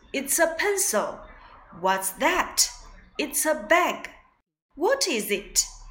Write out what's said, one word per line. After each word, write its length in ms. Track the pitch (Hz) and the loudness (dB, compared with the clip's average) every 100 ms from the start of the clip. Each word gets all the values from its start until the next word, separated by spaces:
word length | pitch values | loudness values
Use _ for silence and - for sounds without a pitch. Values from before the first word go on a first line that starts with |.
| - | -8
It's 260 | 269 - - | -6 -2 2
a 160 | 330 | 2
pencil. 640 | - 415 392 - 208 156 - - - - - - - | 2 -2 0 0 0 -2 -6 -16 -20 -20 -20 -20 -2
What's 300 | 185 190 - - | 0 2 -2 0
that? 500 | 294 349 - - - - - - - - | 0 2 -2 0 0 -2 -20 -20 -18 -6
It's 300 | 285 - 311 | -4 0 0
a 80 | |
bag. 560 | 302 311 339 330 - - - _ _ _ _ _ - | 0 4 4 4 -2 -10 -16 _ _ _ _ _ -2
What 320 | 381 539 392 | 2 2 0
is 220 | 240 - | -2 -2
it? 340 | 196 - - - - - | -4 -2 -2 -2 -6 -20